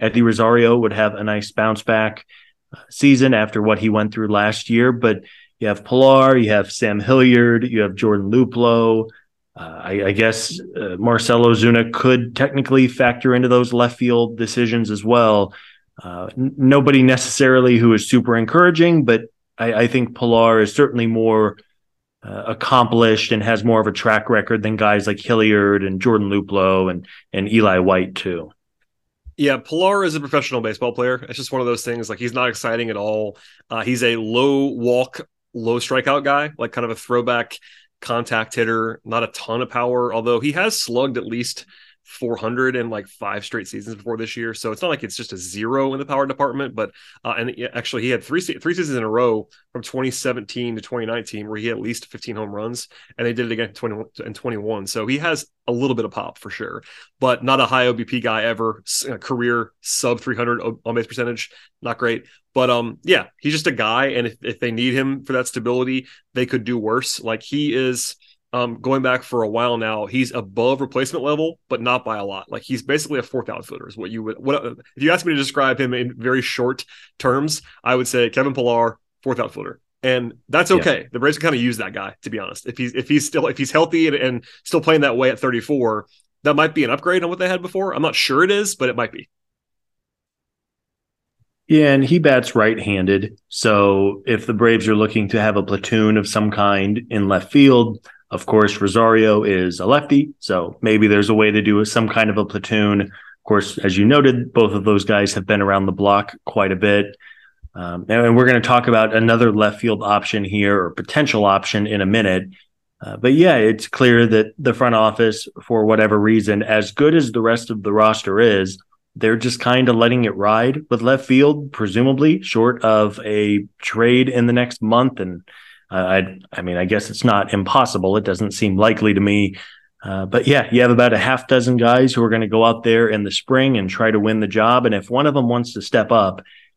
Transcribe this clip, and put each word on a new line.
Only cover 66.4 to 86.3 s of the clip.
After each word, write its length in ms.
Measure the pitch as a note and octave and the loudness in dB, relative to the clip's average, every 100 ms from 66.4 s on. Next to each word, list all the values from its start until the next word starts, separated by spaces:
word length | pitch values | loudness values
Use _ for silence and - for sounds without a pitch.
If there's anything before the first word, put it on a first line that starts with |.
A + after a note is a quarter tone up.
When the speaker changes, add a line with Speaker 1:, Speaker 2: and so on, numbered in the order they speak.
Speaker 2:
could 200 | B2+ C3 | -4 -4
do 120 | A2 B2 | -4 -6
worse. 420 | G#2+ A#2+ C3 - | -4 -4 -4 -8
Like, 240 | A2+ A2+ | -6 -8
he 320 | - C#3+ D3 | -6 -6 -4
is, 420 | A#2+ C3 B2 - - _ _ _ | -2 -4 -4 -8 -12 _ _ _
um, 300 | B2 B2 A2+ | -6 -6 -6
going 180 | A2+ C3+ | -4 -2
back 220 | C3 B2+ | 0 -2
for 200 | - A#2+ | -4 -4
a 60 | A2 | -2
while 300 | A2+ A#2+ A#2 | -2 -2 -2
now, 260 | A2 G#2+ | -4 -6
he's 280 | G2+ B2 B2 | -6 -4 -4
above 500 | B2 G2 G2 A#2+ C3+ | -6 -8 -2 -2 -2
replacement 420 | C#3 C3 C3+ E3+ | -4 -6 -6 -4
level, 340 | C3+ D3+ D#3+ E3 - | -4 -2 -4 -6 -8
but 100 | D#3 | -6
not 240 | A#2+ B2 | -2 -2
by 140 | A2+ G#2+ | -2 -8
a 80 | G2+ | -8
lot. 260 | G2 - | -12 -12
Like, 100 | G#2+ | -12
he's 200 | - B2+ | -8 -8
basically 380 | - D3 D3+ C#3+ | -2 -4 -2 -8
a 20 | |
fourth 260 | A#2 C3 A2 | -6 -8 -8
outfielder 400 | G#2+ - - - | -12 -14 -18 -18
is 80 | A2 | -14
what 140 | F#2+ | -12
you 120 | A2+ | -10
would, 140 | A2 A2 | -10 -8
what, 280 | C3 C#3+ A#2 | -4 -4 -6
if 360 | - _ - | -14 _ -4
you 100 | D3 | 0
ask 120 | F3+ | 0
me 80 | F3 | 0
to 60 | D3 | -4
describe 420 | C3+ - C3+ B2+ | -4 -2 -2 0
him 140 | C3 | -2
in 180 | B2 B2 B2 | -4 -6 -6
very 240 | A#2+ C3 | -4 -2
short 420 | B2+ - B2 C3 - - - - | -4 -4 -4 -4 -12 -20 -20 -6
terms, 440 | C3 C3 D3+ D3+ - _ | -2 -2 -2 -6 -12 _
I 120 | - | -2
would 120 | B2+ B2 | -2 0
say 220 | B2 A#2 | 0 0
Kevin 240 | B2 C#3 | 0 -2
Pillar, 460 | C3+ A#2+ A#2 A#2 A2+ _ _ | -2 0 0 -2 -4 _ _
fourth 180 | C3+ A#2+ | -6 -6
outfielder. 400 | A2+ G#2 F#2+ - _ _ | -6 -10 -16 -16 _ _
And 320 | C3 B2+ A#2+ - - | -2 -2 -4 -12 -4
that's 200 | D#3 F3+ | 0 2
Speaker 1:
Yeah. 60 | F#3 | 2
Speaker 2:
okay. 320 | F3 B2+ - | 2 -2 -4
The 100 | B2 | -4
Braves 180 | C#3 D3+ | -2 0
can 140 | E3 | -2
kinda 120 | C3+ | 0
use 140 | A#2+ G#2+ | -2 -4
that 160 | G2 | -8
guy, 220 | G#2 G2 - | -10 -12 -12
to 80 | - | -12
be 100 | G#2+ | -10
honest. 280 | F#2+ - - | -10 -12 -12
If 100 | A#2+ | -10
he's, 160 | B2 | -8
if 140 | C3 B2 | -6 0
he's 180 | D3 C#3+ | 0 0
still, 200 | D#3+ E3+ | -2 -2
if 100 | C3+ | -4
he's 160 | C3 | -2
healthy 360 | D#3 E3 E3 D#3+ | 0 2 2 0
and, 80 | C#3+ | 0
and 280 | B2+ B2 - - | -2 -4 -10 -20
still 200 | - E3+ | -4 -2
playing 180 | D#3 D#3+ | 2 2
that 160 | C#3+ A#2+ | 2 2
way 140 | C3 | 0
at 80 | B2 | 0
thirty-four, 680 | C3+ A#2+ G#2+ C#3+ A#2+ G#2+ - _ _ | -2 -4 -4 -2 -2 -4 -8 _ _